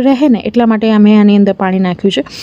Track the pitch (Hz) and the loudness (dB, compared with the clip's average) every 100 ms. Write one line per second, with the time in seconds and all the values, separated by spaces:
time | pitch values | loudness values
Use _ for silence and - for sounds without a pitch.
0 | 254 254 294 220 214 240 233 220 220 214 | 0 0 0 0 -2 -2 -2 0 0 2
1 | 208 214 208 202 196 190 190 190 185 175 | 4 4 4 2 0 -2 -2 -2 -4 -2
2 | 202 214 - - | -4 -4 -8 -12